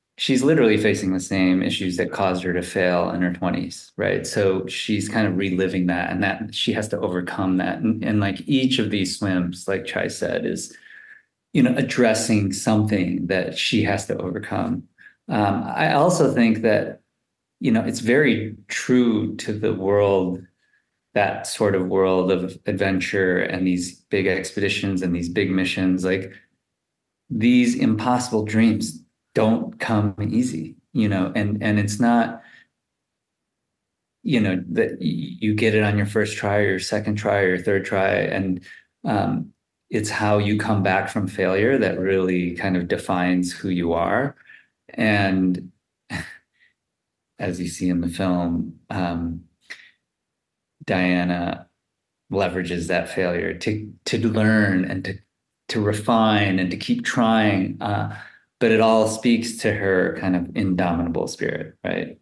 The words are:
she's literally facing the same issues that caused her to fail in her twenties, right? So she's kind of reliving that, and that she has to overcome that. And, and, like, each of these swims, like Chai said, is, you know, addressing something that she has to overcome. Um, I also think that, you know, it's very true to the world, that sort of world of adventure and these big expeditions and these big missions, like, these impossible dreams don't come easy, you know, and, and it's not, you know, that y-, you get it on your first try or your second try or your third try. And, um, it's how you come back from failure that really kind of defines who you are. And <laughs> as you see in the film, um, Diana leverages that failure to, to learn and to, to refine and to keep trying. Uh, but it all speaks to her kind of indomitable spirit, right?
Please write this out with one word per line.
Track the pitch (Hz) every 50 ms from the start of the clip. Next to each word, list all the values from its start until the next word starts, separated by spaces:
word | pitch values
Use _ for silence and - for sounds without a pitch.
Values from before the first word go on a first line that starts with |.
| _ _ _ -
she's | - - 131 131
literally | 131 147 160 143 120 110 107
facing | 104 107 104 95 - 101 95
the | 92 92
same | 92 - 98 95 92 92 92 92
issues | 92 - - - 98 90 87
that | 90 90 87
caused | - - 98 92 92 90
her | 90 90
to | 87 90
fail | 87 - - 98 90 90 90 87 87 90
in | 87 90
her | 90 87
twenties, | 90 - 95 87 85 90 90 87 - - - - -
right? | - 101 98 95 95 -
So | - - 110 101 95 92 95 92
she's | - - - - - 104 98 95 -
kind | - 113 107
of | 92 90
reliving | 92 98 95 90 90 95 90 92 92 90
that, | 87 85 87 90 87
and | 87 95
that | 98 95 - - 110 107 -
she | - - 123
has | 95 107 104 -
to | 104 -
overcome | 110 92 90 90 87 - - - 95 92 92 92
that. | 92 90 92 -
And, | - 110 107 107 -
and, | - 107 104
like, | 101 98 95 - -
each | - 143 131 131 127 - -
of | 107 95
these | 101 101 92 - - -
swims, | 104 98 92 90 87 87 90 - - -
like | 98 92 -
Chai | - - 95 90 92
said, | - - - - 87 87 -
is, | - 87 - - - - - - - - - - - - - _ _ _ _ _ _
you | - 151
know, | 123 127 123
addressing | 139 127 123 - 123 123 110 110 107 - - 110 104 101 95
something | - - - 113 107 107 104 104 104 95 90 87 90 - 90 87
that | 95 92 - 90 -
she | - - - - 104 -
has | - 98 95 -
to | - - -
overcome. | - 92 87 - - - 101 98 95 104 127 - - _ _ _ - - _ _ - -
Um, | 160 107 104 - - - -
I | - - - 156 160
also | - 143 156 180 175 - 151 117
think | 117 123 117 113 107 107
that, | 110 113 107 - - - - - _ _ _ _ _ _ _ _ _ _ _ -
you | - 131
know, | 113 113
it's | - - - -
very | - 113 123 147 151 127 107 104 104 107 107 - - -
true | - - - - 127 127 123 117 110 107 107 - -
to | - - -
the | 104 107 107 104
world, | 98 95 95 98 101 101 101 101 98 95 92 90 90 92 - _ _ _ _ _ _ _ _ _ _ _ _ _ -
that | 104 101 - - - -
sort | - - - 110 101 98
of | 92 92 92
world | 95 95 95 95 92 92 90 92
of | 95 90 90 92 - - -
adventure | 104 95 95 98 98 95 90 - - - 98 95 92 90 92
and | 95 90 - 90 92
these | 92 90 90 87 87 - _ _ -
big | - 98 92
expeditions | 95 90 - 87 - - 101 101 95 - - - 98 95 90
and | 92 90 85
these | 85 85 87
big | - 107 98 92
missions, | 92 92 92 92 - 101 92 92 92 92 90
like, | 92 95 95 95 - - - _ _ _ _ _ _ _ _ _ _ _ _ _ _ _ _ _ -
these | 135 107 113 120 127 123 123 117 120
impossible | - - 113 110 107 113 123 123 123 - - 113 107 104
dreams | 104 107 110 113 110 95 - - - - - - _ _ _ _ _ -
don't | - 110 110 113 - - - - -
come | - - 110 104 104 101 95 -
easy, | 104 - - 117 - - - 80 78 - - _ _ _
you | - 117 107 104
know, | 98 92 92 90 -
and, | 110 101 101 104 104
and | 110 107 104 104
it's | 101 104 104 104
not, | 120 117 120 117 117 - - - - - - - _ _ _ _ _ _ _ _ _ _ _ _ _ _ _ _ _ _ _ _ _ _ _ _ _ _ _ _ _ _ _ _
you | - 208 135 113
know, | 104 98 92 92 - -
that | - - - -
y-, | - - - - - - - - - -
you | 107 107 107
get | 107 113 110 107
it | 107
on | 104 104 104
your | 104 98
first | 101 - 110 101 - -
try | - - 101 101
or | 104 104 101
your | 95 92
second | 90 - 110 104 104 107 104
try | 104 101 104 101 101
or | 98 90
your | 90 90
third | 90 110 98 95 -
try. | - 104 95 95 98
And, | 98 101 101 - - 95 95 95 92 92 - - - - _ _ _ _ -
um, | - 107 101 98 98 - - - - _ _ _ _ _ _ _ -
it's | - 107 104 104
how | - - 107 104 107 104
you | 101 104 104 104
come | - 107 107 101
back | 95 98 92 98 95 -
from | - 110 95
failure | 90 - 101 95 92 95 98 107 127 139 127
that | 104 90 - 92
really | 92 95 95 95 92 92 90 90 87 87 87
kind | - 95 95 90
of | 87 87 87
defines | 90 - - - 95 90 90 90 90 90 90 90
who | - - - 95
you | 90 87 85 85
are. | 82 82 87 90 98 120 139 139 - _ _ - - - _ _ _ _ _ -
And | - - 110 110 104 101 98 95 95 95 92 92 90 87 - - _ _ _ _ _ _ _ -
<laughs> | - - - - - - _ _ _ _ _ _ _ _ _ _ _ _ _ _ _ _ _ _ _ -
as | 104 92 87 90
you | 90 82
see | - - 92 90
in | 90 87
the | 85 85
film, | - - 95 92 90 87 87 85 85 82 82 - - - _ -
um, | - 92 90 85 85 85 85 85 82 85 - _ _ _ _ - - - - - _ _ _ _ _ _ _ _ _ _ _ _ _ _ _ _ _ _ -
Diana | - 98 90 90 90 90 90 87 87 87 87 85 85 - - - _ _ _ _ _ _ _ _ _ _ _ _ -
leverages | 98 98 95 87 87 92 90 80 90 85 85 85
that | 90 92 92 -
failure | - 95 92 87 87 87 90 87 85
to, | 87 - 113 107 107 107 107 - - -
to | - 120 107 110 110
learn | 104 110 107 110 110 107 104 98 92 92 92
and | - 95 95 92
to, | 98 95 - _ _ _ _ _ _ _ _ _ -
to | - 113
refine | 104 104 107 107 - 127 117 113 113 110 107 101 101 98 92 92
and | 90 87
to | 90
keep | - - - 120 120 -
trying. | - - 127 117 110 113 110 107 104 98 95 95 - - -
Uh, | - 104 101 104 104 104 104 - - - - - _ _ _ -
but | 120 113
it | 110 107
all | 113 113 113 110 110 110
speaks | 113 - - 123 117 107 - - -
to | - - 107 -
her | - 98 98 95 92 90 - - -
kind | 101 92 92
of | 90 87 87 -
indomitable | - 101 95 90 90 90 85 85 85 85 85 82 - -
spirit, | - - - - - - - - - - _
right? | - 50 50 50 - - - -